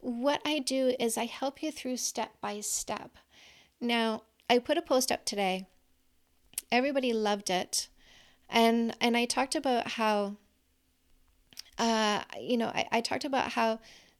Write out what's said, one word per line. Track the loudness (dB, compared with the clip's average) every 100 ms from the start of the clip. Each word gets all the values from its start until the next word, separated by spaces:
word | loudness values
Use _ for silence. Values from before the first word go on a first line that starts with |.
what | -8 -2 0 2
I | 2 2
do | 2 2 2 2
is | 0 0
I | -4
help | -4 -4 -4
you | -6
through | -6 -6 -4
step | -4 -4 -6 -6
by | -8 -6
step. | -4 -4 -4 -8 -10 -18 _ -20 -20 -20 _ _
Now, | -2 0 0 -2 -8 _ 2
I | 2
put | 4 -2
a |
post | 2 2 2
up | -2
today. | -4 -2 -2 -2 -6 _ _ _ _ _ _ _ _ -12 0
Everybody | 2 2 0 0
loved | 2 0 0 0
it. | -2 0 -4 -4 _ -20 -20 -20 _ -2
And, | 4 4 4 0 0
and | 0 2
I | 0
talked | -2 0
about | 0 2 0 -2
how, | -2 0 2 -2 -6 _ _ _ _ _ _ _ _ _ _ _ -20 -12 -2
uh, | 2 2 2 0 -4 -10
you | -2 0
know, | 0
I, | -2 0
I | 0
talked | 0 -4
about | -2 -2 0
how | 0 0 -2 -8 -20 -20